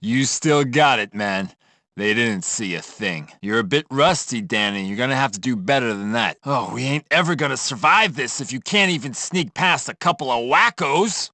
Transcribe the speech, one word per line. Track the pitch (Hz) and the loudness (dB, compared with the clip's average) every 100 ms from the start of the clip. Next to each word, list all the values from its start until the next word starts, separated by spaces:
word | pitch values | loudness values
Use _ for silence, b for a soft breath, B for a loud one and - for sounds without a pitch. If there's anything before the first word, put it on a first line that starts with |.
You | 104 123 135 | 0 0 0
still | - 156 147 | 0 2 4
got | 143 127 151 127 | 4 4 6 4
it, | 104 | 0
man. | 101 104 95 95 - _ _ _ - | -2 -2 -2 -4 -10 _ _ _ -4
They | 104 | 0
didn't | 107 117 101 | 2 2 0
see | 85 - 107 85 | -4 -6 -4 -6
a | |
thing. | - - 107 85 76 - | -8 -8 -6 -6 -10 -12
You're | 98 110 | -4 -2
a | |
bit | 107 139 156 | 0 0 -2
rusty, | 131 151 175 - 120 | 2 2 2 -2 -6
Danny. | 98 110 104 101 95 | -2 0 0 -2 -4
You're | 101 | -2
gonna | 127 135 | -2 0
have | 135 | 0
to | 101 | -2
do | 110 117 | -4 -4
better | 95 139 123 | 2 0 2
than | 104 101 | -2 -2
that. | 113 107 - | 0 0 -2
Oh, | - 139 - | -4 -2 -2
we | 117 | -4
ain't | 127 143 - | -2 -2 0
ever | 156 175 | 0 2
gonna | 165 147 131 | 0 -2 -2
survive | - 127 151 185 220 | -4 -2 2 4 4
this | 135 123 - | 0 -6 -6
if | 135 | -8
you | 127 | -8
can't | - 208 196 | -2 2 2
even | 170 135 | 0 -4
sneak | 117 - 185 147 | -8 -4 -2 -2
past | - 180 160 - | 0 2 2 -2
a | |
couple | 117 - 175 135 | -4 -2 0 0
of | 120 | 0
wackos. | 120 151 233 - 160 151 214 - - | 2 4 4 2 0 2 2 0 -6